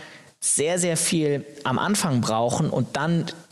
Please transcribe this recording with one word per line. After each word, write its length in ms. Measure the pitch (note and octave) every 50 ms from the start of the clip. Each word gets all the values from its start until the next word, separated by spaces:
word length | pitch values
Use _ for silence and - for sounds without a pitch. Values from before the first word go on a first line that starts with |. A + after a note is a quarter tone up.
| - - - - - - - _
sehr, 380 | - - - - C#3+ D#3+ F3+
sehr 200 | F3+ F3+ F3 D#3+
viel 460 | D#3 - - F3+ E3 D3+ D3 C#3+ C3+ - - - - -
am 160 | - B2+ -
Anfang 420 | - F3 G#3 - - E3 C3+ A#2+
brauchen 480 | G#2+ - A2 A2 A#2 B2 C3 C#3 D#3+ -
und 260 | - C3 A#2+ - -
dann 300 | C3+ D3 E3 E3+ E3 E3+ E3+ - - - -